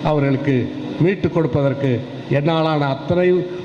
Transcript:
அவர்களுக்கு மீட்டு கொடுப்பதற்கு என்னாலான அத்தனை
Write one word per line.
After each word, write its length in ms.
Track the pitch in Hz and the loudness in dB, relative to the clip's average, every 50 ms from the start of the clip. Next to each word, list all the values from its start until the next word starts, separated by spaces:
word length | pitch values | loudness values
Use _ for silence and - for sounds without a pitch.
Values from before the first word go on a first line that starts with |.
| - | 0
அவர்களுக்கு 520 | 151 151 147 139 139 135 127 - 147 135 123 110 98 - - - - - - | 0 0 2 2 2 0 0 0 0 0 0 0 -2 -6 -8 -8 -8 -2 2
மீட்டு 300 | 156 175 202 - - 175 | 2 2 2 2 -2 -2
கொடுப்பதற்கு 600 | - 170 160 151 - 156 139 139 131 - - 135 123 110 - - - - - - | 0 0 0 0 0 0 0 0 0 0 0 0 0 -2 -4 -8 -12 -12 -6 -2
என்னாலான 560 | - 139 147 160 165 160 160 160 156 147 143 139 135 | 0 0 2 2 2 2 2 2 2 0 0 0 -2
அத்தனை 320 | - - - 175 175 180 180 180 180 165 - - - - | -4 -2 -2 0 2 4 4 4 2 0 -4 -6 -10 -10